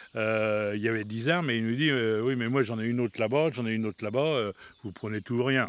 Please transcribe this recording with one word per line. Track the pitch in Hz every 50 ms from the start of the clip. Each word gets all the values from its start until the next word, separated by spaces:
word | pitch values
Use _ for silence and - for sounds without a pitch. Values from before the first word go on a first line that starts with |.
| - - - 117
Euh, | 110 110 110 110 107 110 107 107 107 101 104
il | 107
y | 104 113
avait | 113 110 107
dix | 104 107 113 113 139
arbres, | 165 180 170 139
mais | 117 117
il | 113
nous | 113 117
dit, | 131 156 156
euh, « | 139 127 113 110 110 107 113
Oui, | 127 135
mais | 123 117 117
moi, | 127 139
j'en | 127 104 117 110
ai | 110
une | 117 120 123
autre | 123 113 - -
là-bas, | 113 110 127 147 156 165 135
j'en | 123 120
ai | 113
une | 110 110 110
autre | 107 104 - 113
là-bas, | 107 107 131
euh, | 147 160 156 131 110 101 92 - - - - - -
vous | 107
prenez | 92 - - 107 107 104
tout | 101 - 120
ou | 117 120
rien. » | 135 135 131 120